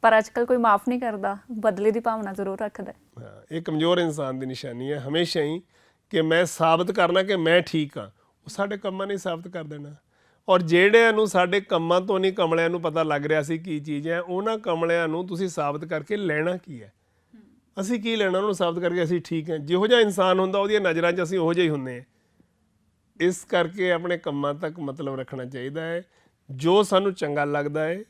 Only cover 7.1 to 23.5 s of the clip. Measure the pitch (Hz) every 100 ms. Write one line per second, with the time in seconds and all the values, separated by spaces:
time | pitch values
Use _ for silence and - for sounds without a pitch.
7.1 | 175 190 196 160 175 175 165 147 143 101
8.1 | _ _ _ - - 202 202 202 190 196
9.1 | 196 185 165 175 175 151 151 147 147 _
10.1 | _ _ _ - 185 165 170 190 226 233
11.1 | 214 214 185 180 196 196 180 165 180 185
12.1 | 190 190 190 170 165 165 175 165 156 156
13.1 | 147 147 156 143 165 175 151 147 147 151
14.1 | 170 175 180 208 226 202 165 165 170 165
15.1 | 160 180 175 185 170 143 147 160 160 147
16.1 | 208 190 151 160 180 - 131 101 _ _
17.1 | _ _ - - _ _ - 190 240 214
18.1 | 226 196 185 208 190 175 170 175 175 165
19.1 | 180 160 165 156 160 147 180 214 240 220
20.1 | 190 185 185 190 196 202 214 190 165 170
21.1 | 175 170 190 165 170 175 151 131 123 131
22.1 | _ _ _ _ _ _ _ _ _ _
23.1 | _ 170 180 -